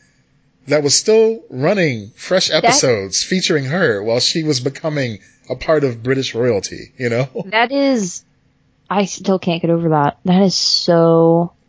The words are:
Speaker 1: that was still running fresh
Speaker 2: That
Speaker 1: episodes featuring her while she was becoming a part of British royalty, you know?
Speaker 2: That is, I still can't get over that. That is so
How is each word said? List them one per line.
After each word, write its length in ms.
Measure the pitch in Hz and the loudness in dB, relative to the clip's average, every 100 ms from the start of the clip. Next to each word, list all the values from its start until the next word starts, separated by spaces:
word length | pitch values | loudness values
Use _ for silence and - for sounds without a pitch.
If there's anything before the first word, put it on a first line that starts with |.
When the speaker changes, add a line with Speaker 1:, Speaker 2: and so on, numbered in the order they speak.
| _ _ _ _ _ _ 135 | _ _ _ _ _ _ -2
Speaker 1:
that 140 | 147 | 0
was 160 | 143 - | 2 0
still 460 | - 220 220 226 - | 2 4 4 0 -8
running 580 | 127 151 208 160 117 104 - | -4 0 0 0 -2 -10 -12
fresh 320 | - 185 - | -2 -2 0
Speaker 2:
That 160 | 156 | 0
Speaker 1:
episodes 580 | 233 277 131 110 98 - | 2 2 2 0 -2 -6
featuring 420 | - 185 - 156 131 | -2 -2 0 -2 -2
her 360 | 170 156 101 | 0 0 0
while 180 | 110 120 | 0 0
she 220 | - 170 | 0 -2
was 160 | 156 127 | -2 -2
becoming 580 | 131 - 160 147 123 101 _ _ - | -4 -6 -6 -4 -6 -8 _ _ -12
a 80 | 131 | -6
part 280 | - 156 | 0 0
of 180 | 139 113 | 0 -2
British 320 | 120 135 127 | -2 -2 -2
royalty, 580 | 113 123 101 - - - - | -2 0 0 -4 -12 -16 -6
you 120 | 123 | -4
know? 180 | 117 135 220 185 | -2 -4 -6 -4
Speaker 2:
That 200 | 214 240 | -2 0
is, 540 | 277 277 247 180 - _ _ _ _ _ _ - | 0 0 0 -2 -8 _ _ _ _ _ _ -4
I 160 | 185 190 | -2 -2
still 320 | - 151 190 | -4 -2 0
can't 240 | 185 165 | 0 -2
get 80 | 170 | 0
over 200 | 170 170 | 0 2
that. 280 | 151 143 - 180 | 2 2 0 0
That 160 | 180 | 2
is 140 | 196 - | 2 0
so 960 | - - - 170 165 165 165 170 170 _ | -2 0 2 4 4 4 4 4 0 _